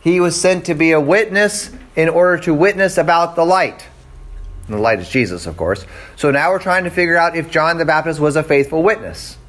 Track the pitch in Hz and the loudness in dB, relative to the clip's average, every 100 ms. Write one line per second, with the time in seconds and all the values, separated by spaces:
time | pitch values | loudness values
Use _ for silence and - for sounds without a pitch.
0 | 165 180 175 165 185 180 170 156 165 156 | 2 2 2 2 0 0 -2 0 2 2
1 | 143 196 214 190 208 - - - - - | 4 2 2 0 0 -2 -10 -16 -10 -2
2 | 160 165 180 170 170 151 190 190 190 175 | 0 4 2 2 0 2 2 2 0 0
3 | 156 170 170 170 165 185 147 - - - | 2 2 2 0 2 2 0 -6 -20 -20
4 | - - - - - - - 107 113 107 | -20 -20 -18 -16 -14 -14 -8 -2 0 0
5 | 90 135 110 87 85 80 80 101 - - | -2 -2 -2 -4 -10 -6 -4 -4 -6 -18
6 | - - 147 139 160 190 190 185 175 180 | -20 -2 0 2 0 0 0 0 0 -2
7 | 175 170 170 165 160 160 156 170 156 156 | 2 2 2 0 -4 0 0 0 0 0
8 | 160 151 151 156 151 143 139 160 180 214 | 0 0 0 0 2 2 2 2 2 0
9 | 90 - - - | -6 -12 -16 -18